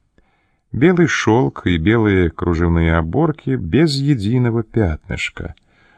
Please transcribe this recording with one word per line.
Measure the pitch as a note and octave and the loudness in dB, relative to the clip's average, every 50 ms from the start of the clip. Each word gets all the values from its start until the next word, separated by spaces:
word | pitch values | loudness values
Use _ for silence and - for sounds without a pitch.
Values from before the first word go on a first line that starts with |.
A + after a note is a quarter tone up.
| _ _ _ _ _ _ _ _ _ _ _ _ _ _ - | _ _ _ _ _ _ _ _ _ _ _ _ _ _ -4
Белый | G#2 C3 F3+ F#3 E3+ E3+ | 0 2 2 4 2 2
шёлк | C#3 - - - A2+ G#2+ A#2+ C3+ C#3 - - - | 0 0 -2 0 0 2 2 0 -2 -4 -4 -2
и | F#2 F2+ | -2 -2
белые | D#2+ D#2+ G2 A2+ A#2+ A2 G#2 G2 F#2 F2+ E2 | 0 2 2 2 2 2 2 2 2 2 0
кружевные | - - F2+ F2 E2+ D#2+ F2 E2+ E2+ E2 E2 E2 E2 | -2 -2 -2 -2 0 0 0 2 2 2 2 2 2
оборки | E2 E2 D#2+ - - D3+ A2 D3+ - - C3 | 0 0 -2 -2 0 0 -2 -2 -4 -6 -6
без | C3+ B2 F2+ E2 E2 B2+ E3 D#3+ C#3 | -4 -4 -4 -2 2 2 2 2 0
единого | C#3 C#3 C#3+ D3 A2+ F#2+ G#2 A#2+ B2+ B2 A#2+ A2+ A#2 A2 | 0 0 0 0 0 0 0 0 0 0 0 0 -2 -4
пятнышка. | - - A2+ G#2+ E2+ D#2 - - - - - - - - - - - - - _ _ _ _ _ _ _ | -4 -2 -2 0 0 -2 -4 -8 -10 -8 -8 -8 -8 -10 -12 -14 -14 -14 -16 _ _ _ _ _ _ _